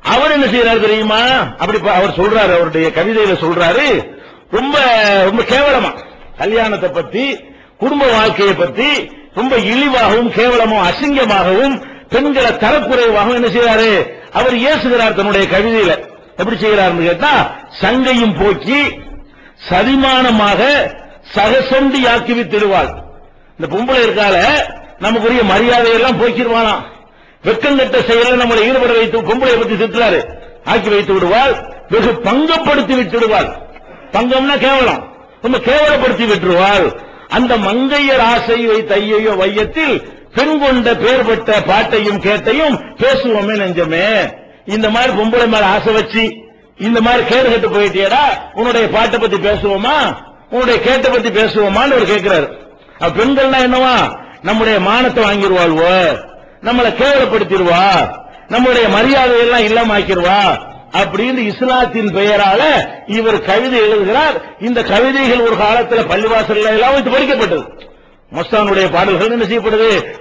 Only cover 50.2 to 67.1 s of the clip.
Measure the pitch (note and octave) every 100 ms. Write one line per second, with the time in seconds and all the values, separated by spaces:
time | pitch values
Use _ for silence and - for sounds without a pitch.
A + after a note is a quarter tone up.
50.2 | - - - B3 B3+ A#3 A#3+ C4 C4 B3+
51.2 | A3+ G3 A3 G#3+ G3+ G3 C4+ C4 F#3+ G#3
52.2 | F#3+ F3+ C#3 - - - - - E3+ E3+
53.2 | A#3+ C#4 C4+ C4+ B3+ B3+ C4 A#3+ D3 -
54.2 | - - E3+ G#3+ A3 G#3+ F#3 A3+ B3+ B3
55.2 | G#3+ G3+ G3 F#3 E3+ D#3 E3 F#3 E3+ B2
56.2 | - - - - G#3 B3 A#3 - C4 C#4
57.2 | B3 A3 F#3+ F#3+ F3+ E3+ G3 F3+ A#2 -
58.2 | - - - A3+ B3+ A#3+ A3 G3 B3 C#4
59.2 | B3+ A#3+ A#3+ A#3+ G#3+ A3 A#3 G#3 F#3 F#3
60.2 | F3 G3+ G3 C3 - - - E3+ G3 F#3+
61.2 | A#3+ B3+ G#3+ F#3+ B3+ B3+ B3 A3+ G#3 F3+
62.2 | G3+ G#3 G3+ G3+ D4+ C4 - - - G#3
63.2 | A3+ G#3 - G3+ B3+ B3+ G#3+ G#3+ F#3+ A#3+
64.2 | D#4 - - - A3 A#3+ A3 G3 B3+ C4+
65.2 | B3 B3 A#3 A3 G#3 A#3 A#3 A#3 D#3 F3+
66.2 | A3 A3+ G#3+ G#3+ G#3+ A3 A#3+ C#4 B3+